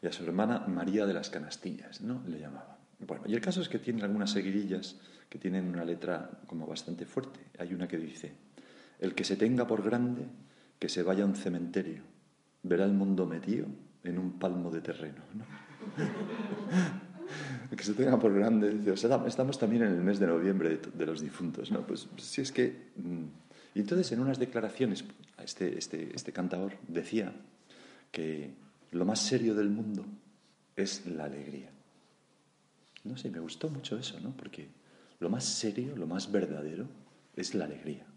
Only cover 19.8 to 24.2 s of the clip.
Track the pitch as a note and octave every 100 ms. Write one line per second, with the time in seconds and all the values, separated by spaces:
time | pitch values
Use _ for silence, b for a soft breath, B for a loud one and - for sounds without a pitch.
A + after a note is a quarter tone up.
19.8 | A2 F2 F2+ G2+ F#2+ E2 F#2 F#2+ E2 D#2+
20.8 | - E2 D#2 D#2 D2+ - F2 - - G#2+
21.8 | - - - - - - C3 - B2 -
22.8 | - - F2 E2+ D2+ - - B B G2+
23.8 | G2+ F3 F#3 A#2+